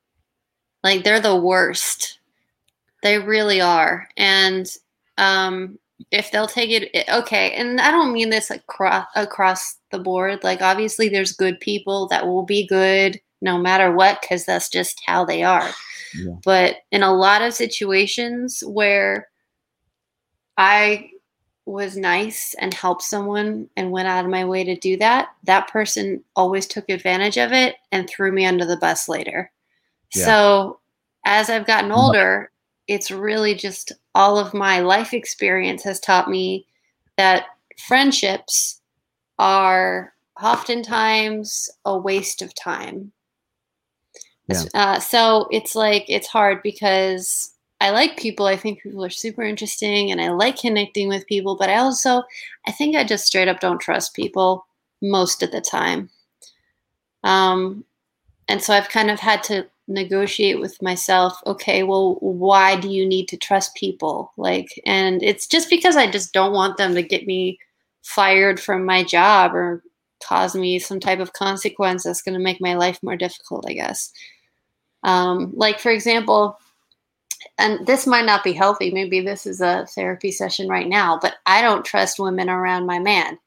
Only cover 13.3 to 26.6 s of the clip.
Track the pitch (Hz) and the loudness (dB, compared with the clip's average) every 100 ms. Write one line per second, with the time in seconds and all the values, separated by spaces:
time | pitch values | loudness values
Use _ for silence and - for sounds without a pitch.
13.3 | - 185 175 180 190 185 175 190 202 - | -8 -2 0 2 4 4 6 6 4 -4
14.3 | 180 185 180 - 180 175 - - 175 170 | -4 -2 -4 -2 -4 -4 -6 -2 0 0
15.3 | 165 175 180 - - - - - 78 90 | 0 2 2 2 -8 -16 -18 -16 -12 -10
16.3 | 87 190 190 180 - - 202 190 185 190 | -6 2 4 4 0 -4 0 4 4 6
17.3 | 208 233 233 226 - 202 190 202 - 240 | 4 2 -2 -6 -4 0 0 0 -2 -6
18.3 | 240 247 - 220 208 208 202 196 202 - | -6 -8 -10 -8 0 2 2 0 -2 -8
19.3 | _ _ _ _ _ _ _ _ _ _ | _ _ _ _ _ _ _ _ _ _
20.3 | _ _ - 190 208 208 208 - - _ | _ _ 2 4 4 2 0 -8 -20 _
21.3 | _ _ _ - 196 196 190 185 180 220 | _ _ _ -12 -8 -8 -4 -2 0 -2
22.3 | - - - 190 - 185 175 - 208 202 | -6 -10 -8 -8 -2 -2 -2 -4 -6 -4
23.3 | 208 208 214 - 202 185 185 185 185 185 | -4 -4 -6 -10 -8 -4 -2 -2 -2 -2
24.3 | 185 185 185 180 180 190 190 220 254 - | -2 -2 -2 -4 -4 -2 2 2 2 -2
25.3 | _ - 196 - 220 214 220 196 185 _ | _ 2 2 2 -2 -2 -4 -4 -6 _
26.3 | 190 185 190 | 0 0 0